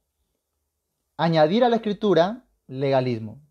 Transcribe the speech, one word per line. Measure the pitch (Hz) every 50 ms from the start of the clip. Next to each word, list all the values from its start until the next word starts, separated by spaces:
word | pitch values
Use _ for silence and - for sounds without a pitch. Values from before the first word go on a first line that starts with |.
| _ _ _ _ _ _ _ _ _ _ _ _ _ _ _ _ _ _ _ _ _ _ _
Añadir | - 156 170 165 160 156 156 190 233 254
a | 240
la | 233
escritura, | 226 226 220 208 - - 208 180 156 170 190 233 254 _ _ _ _ _
legalismo. | - 131 131 139 135 135 131 127 127 120 110 110 107 - - _ _